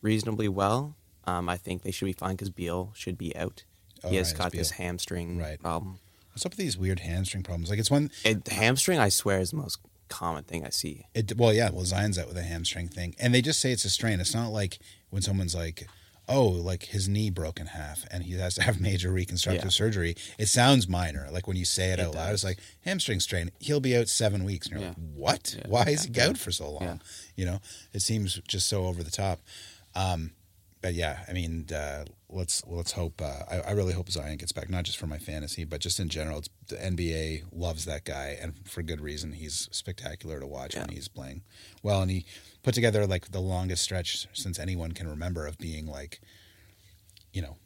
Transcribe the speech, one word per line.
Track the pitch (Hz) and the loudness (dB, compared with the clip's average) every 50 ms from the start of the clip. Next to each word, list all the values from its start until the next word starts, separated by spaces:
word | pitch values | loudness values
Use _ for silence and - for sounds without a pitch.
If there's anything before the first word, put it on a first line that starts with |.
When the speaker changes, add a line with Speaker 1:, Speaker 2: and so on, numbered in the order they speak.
Speaker 1:
reasonably | - 107 110 107 104 110 110 107 110 104 | 4 4 2 4 2 0 0 0 0 0
well, | 95 95 98 98 107 123 143 147 151 - _ _ _ _ - | 4 4 4 6 4 4 2 -2 -8 -14 _ _ _ _ -4
um, | - 90 90 87 87 | -2 -2 0 0 0
I | 90 | -2
think | 87 - - 90 90 - | -2 -2 -4 -6 -4 -4
they | 95 | -6
should | 95 - - | -4 -2 -2
be | 98 92 | -2 -2
fine | - - 92 95 | -2 -2 -4 -4
'cause | 92 104 98 | -2 -4 -8
Beal | 90 - 87 85 85 90 92 101 107 | -6 -4 -4 -2 -2 -2 -4 -6 -10
should | - - - 92 - | -10 -8 -8 -6 -6
be | - 82 - | -6 -8 -6
out. | - 82 95 - - - _ _ _ _ - - - - | -4 -6 -6 -6 -10 -20 _ _ _ _ -20 -20 -12 -4
Speaker 2:
Oh, | - | 0
Speaker 1:
He | 92 | 2
has | 92 92 | 2 2
Speaker 2:
right, | 82 | 0
it's | 82 78 | 0 0
Speaker 1:
got | 90 90 85 | -2 -2 0
this | 85 85 82 | -2 -2 -2
Speaker 2:
Beal. | - - 90 | -2 -4 -4
Speaker 1:
hamstring | 87 87 87 - - 92 90 85 85 87 87 | -4 -2 -4 -4 -4 -4 -6 -4 -4 -4 -4
Speaker 2:
Right. | 82 76 78 76 | -4 -4 -6 -6
Speaker 1:
problem. | - 85 82 82 - 95 95 95 _ - _ _ _ _ | -4 -2 -2 -2 -4 -6 -10 -12 _ -20 _ _ _ _
Speaker 2:
What's | _ - - | _ -6 -6
up | 185 - | -6 -4
with | - | -2
these | 202 156 107 90 | -2 -2 -2 0
weird | 92 95 95 87 | 2 2 2 0
hamstring | 82 82 82 90 95 92 - 98 95 | 0 -2 0 0 0 -2 -2 -6 -4
problems? | 90 90 85 85 85 | -4 -4 -4 -2 -2
Like, | 104 104 | 0 0
it's | 110 - | 2 4
one | 143 143 147 143 - - - | 4 4 4 2 -2 2 4
Speaker 1:
It, | 113 113 101 - | 4 4 4 0
hamstring, | - - - 113 113 131 135 - - 185 160 | -4 0 4 6 6 6 6 4 4 6 6
I | 120 101 | 6 6
swear, | 95 - - 104 98 95 | 6 4 2 4 4 4
is | 92 87 | 2 0
the | - | -2
most | 156 139 98 - - - - _ _ _ _ | -4 -4 -4 -6 -10 -10 -18 _ _ _ _
common | - - - 85 82 73 76 | -10 -4 -2 -2 -2 -2 -6
thing | - 82 82 76 | -6 -6 -6 -4
I | 64 | -4
see. | - - - - - - - - _ | -4 -4 -4 -4 -8 -10 -14 -6 _
Speaker 2:
It, | 113 110 98 - 110 | -2 0 0 4 6
well, | 120 113 107 | 6 8 8
yeah, | 107 117 104 | 8 6 4
well, | 82 85 92 | 2 0 -2
Zion's | 90 92 95 101 107 98 90 | 0 2 2 2 2 2 -2
out | 82 58 | -4 -4
with | 76 | -4
a | 90 87 | -6 -4
hamstring | 85 85 82 82 - - 90 87 85 | -4 -4 -2 -2 -4 -2 -4 -6 -6
thing, | - - 87 87 80 - | -6 -6 -6 -6 -6 0
and | 123 123 120 | 2 6 6
they | 127 | 6
just | 123 147 156 - | 6 4 2 2
say | - 135 127 | 2 2 2
it's | 110 - | 0 0
a | 98 | 0
strain. | - - - 117 107 92 | 0 0 2 2 2 2
It's | 87 - - | 2 0 0
not | 117 117 117 107 | 0 -2 -2 0
like | 107 101 92 - - - - - - _ _ | 0 -2 -2 -2 -8 -16 -20 -20 -20 _ _
when | - 98 92 | -4 -2 0
someone's | 98 98 98 95 87 82 | 0 2 2 0 0 -2
like, | 90 85 82 80 - - - - - - - _ _ _ - | -2 -4 -4 -6 -8 -14 -18 -18 -20 -20 -20 _ _ _ 2
"Oh, | 123 139 131 | 4 6 6
like, | 107 92 87 85 90 92 87 - | 6 6 4 0 0 -2 -4 -4
his | - - 104 95 95 | -4 -2 -2 0 2
knee | 101 104 110 107 | 2 2 2 0
broke | 95 92 82 78 82 - | 0 -2 -2 -4 -4 -6
in | 82 82 | -10 -10
half, | - 80 76 73 73 73 - - | -8 -8 -10 -8 -8 -10 -10 -8
and | - 90 87 | -6 -6 -6
he | 82 90 | -4 -4
has | 90 92 90 87 | -2 -2 -2 0
to | - - | 2 4
have | - 113 85 | 4 4 4
major | 92 107 98 90 90 90 | 4 2 2 2 2 2
reconstructive | 92 92 90 - - 90 - - 95 87 - | 2 2 0 0 0 0 2 2 2 2 2
Speaker 1:
Yeah. | 92 | 2
Speaker 2:
surgery." | 87 - 104 113 110 98 87 85 85 - - - - - | 2 4 4 4 2 2 0 0 0 -2 -8 -14 -6 -2
It | 107 | 2
sounds | 101 - 123 120 131 139 131 107 | 4 6 8 10 10 10 10 8
minor, | 90 90 90 90 82 76 73 69 69 76 | 6 2 2 2 0 -2 -4 -6 -4 -4
like, | 90 95 | -4 -2
when | - 95 | 0 -2
you | 92 90 | 0 0
say | - - - 92 92 | 0 2 2 2 2
it | 92 90 | 2 2
Speaker 1:
It | |
Speaker 2:
out | 92 85 76 | 2 0 0
loud. | 78 80 92 104 | -2 -2 0 0
It's | 101 98 | 0 0
Speaker 1:
does. | |
Speaker 2:
like, | 95 92 98 - - - - _ | -2 -2 -4 -6 -20 -20 -10 _
"Hamstring | 175 190 185 - - 113 92 | -4 -2 -2 0 0 0 0
strain, | - - - 90 85 87 - - | 0 0 0 -2 -2 -2 -6 -8
he'll | - - 147 147 | -2 0 2 2
be | 131 131 123 | 4 6 6
out | 120 117 - | 6 4 4
seven | - - 113 107 101 101 92 | 2 2 2 2 2 2 0
weeks." | 98 98 85 - | 0 -2 -2 -4
And | - 85 | -6 -6
you're | 73 98 | -4 -4
Speaker 3:
Yeah. | 90 | -6
Speaker 2:
like, | 85 85 82 78 73 | -6 -8 -10 -10 -8
"What? | 71 69 71 - - - - - - | -2 2 2 2 2 0 -6 -6 -6
Speaker 3:
Yeah. | - - | -2 2
Speaker 2:
Why | 101 120 - | 4 6 6
is | 160 147 151 156 | 6 4 2 0
Speaker 3:
Yeah. | - 117 120 120 | -2 2 4 4
Speaker 2:
he | 151 | 4
out | - - | 4 2
for | - - 87 | -2 -4 -4
so | - 78 71 73 | -4 -4 -6 -6
long?" | 71 92 | -4 -4
Speaker 3:
Yeah. | 87 82 78 - - - - - - - | -4 -4 -6 -10 -14 -18 -18 -18 -14 -4
Speaker 2:
You | - 95 | -2 -2
know, | 90 87 98 - - - - - - - | 0 0 -2 -6 -10 -18 -18 -20 -8 -4
it | 104 | -2
seems | 92 - 113 110 101 95 92 - - | 0 0 2 2 0 0 -2 -4 -4
just | - - 98 90 - | -4 -2 0 0 2
so | - 101 92 | 2 0 0
over | 90 90 85 85 | 0 0 -2 -4
the | 80 | -6
top. | - - 98 95 90 - - - - - - - - - - _ _ | -2 0 0 0 0 -2 -6 -16 -20 -18 -18 -18 -20 -20 -20 _ _
Um, | 90 95 95 90 82 80 80 - _ _ _ _ _ _ _ - _ - | 0 0 2 2 0 -2 -4 -8 _ _ _ _ _ _ _ -20 _ -4
but | 92 90 | -2 0
yeah, | 85 85 78 73 - - | 0 0 0 -2 -4 -8
I | - 90 | -6 -4
mean, | 92 85 82 82 82 78 80 80 | -4 -2 -2 -4 -6 -6 -4 -4
uh, | 76 76 71 71 76 76 73 - _ _ _ | -4 -4 -4 -6 -8 -10 -12 -16 _ _ _
let's, | - 95 90 85 - - - | -6 -6 -4 -2 -2 -4 -4
let's | - 85 85 82 - - | -4 -6 -6 -4 -4 -2
hope. | - 87 80 78 - - | -2 -2 -4 -4 -4 -6
Uh, | 73 69 - - - | -6 -6 -8 -8 -4
I, | - 90 | -4 -4
I | - - | -2 0
really | 104 104 98 90 87 | 2 2 4 2 2
hope | 90 90 90 | 0 -2 -4
Zion | 92 78 73 76 78 | -4 -4 -4 -6 -6
gets | 73 - 82 - | -6 -6 -6 -6
back, | - - 82 | -6 -4 -2
not | 92 90 90 | -2 -2 -2
just | - - - | -2 -4 -6
for | - | -6
my | 80 73 78 | -6 -6 -6
fantasy, | - - 76 76 73 71 - - 82 | -8 -8 -6 -6 -6 -6 -6 -6 -6
but | 76 78 76 | -6 -4 -4
just | - 87 85 - | -2 -2 -2 0
in | 95 82 | -2 -2
general. | 78 80 78 78 78 76 | -2 -4 -4 -4 -4 -6
It's, | - - _ _ - | -8 -10 _ _ -14
the | - - - - | -12 -10 -6 -4
N | 95 92 | -2 0
B | 85 87 85 80 | 0 0 0 0
A | 80 80 80 78 76 80 87 - | 0 -2 -2 -4 -6 -8 -10 -8
loves | 85 85 85 82 78 80 | -4 -4 -4 -2 -4 -4
that | 78 76 73 - | -6 -6 -6 -6
guy, | - 73 69 69 71 71 - | -6 -6 -6 -6 -8 -8 -8
and | - 80 69 - - - | -8 -8 -10 -10 -12 -12
for | - - 85 | -8 -8 -6
good | 78 82 73 | -4 -4 -6
reason. | 76 76 73 76 78 78 76 | -6 -8 -8 -6 -8 -8 -8
He's | 78 76 76 73 - - - | -10 -10 -8 -6 -6 -6 -6
spectacular | - - - - 95 - - - 82 92 - 76 78 71 | -6 -8 -6 -6 -8 -8 -8 -10 -10 -10 -10 -8 -8 -8
to | 67 | -8
watch | 69 71 65 65 71 - | -8 -10 -10 -8 -8 -8
when | - - - | -8 -6 -8
Speaker 1:
Yeah. | - | -8
Speaker 2:
he's | - - - | -10 -10 -12
playing | _ - 65 65 67 87 95 _ - - - - - - _ | _ -12 -12 -12 -12 -14 -14 _ -20 -20 -20 -20 -20 -6 _
well, | 104 104 98 95 | 2 4 4 4
and | 92 | 4
he | 95 92 85 - - - - - - _ _ | 2 0 -2 -4 -12 -20 -20 -20 -20 _ _
put | - 123 | 2 2
together, | 123 117 117 104 107 104 | 6 6 6 6 6 4
like, | 98 95 90 - - | 4 2 0 -2 -4
the | - 92 | -4 -2
longest | 92 92 92 90 92 92 90 87 - | -2 0 0 0 0 0 0 0 0
stretch | - 95 92 87 - - - - - - | 0 -2 -2 -2 -2 -4 -6 -6 -8 -8
since | - - 98 87 - | -8 -6 -6 -6 -4
anyone | 80 92 92 87 82 80 82 | -4 -4 -2 -2 -4 -4 -6
can | - 95 | -6 -8
remember | 82 76 76 82 90 92 82 76 | -8 -6 -4 -4 -4 -2 -2 -4
of | 73 76 - | -6 -8 -8
being, | - 85 80 78 78 | -8 -8 -6 -6 -8
like, | 78 73 69 69 73 - - - - - - - - _ - - - - _ _ - - - _ _ - - - _ _ | -8 -8 -10 -10 -12 -14 -18 -20 -20 -20 -20 -20 -20 _ -20 -20 -20 -20 _ _ -20 -20 -20 _ _ -20 -20 -20 _ _
you | 98 85 | -6 -6
know | 69 78 - _ | -6 -10 -16 _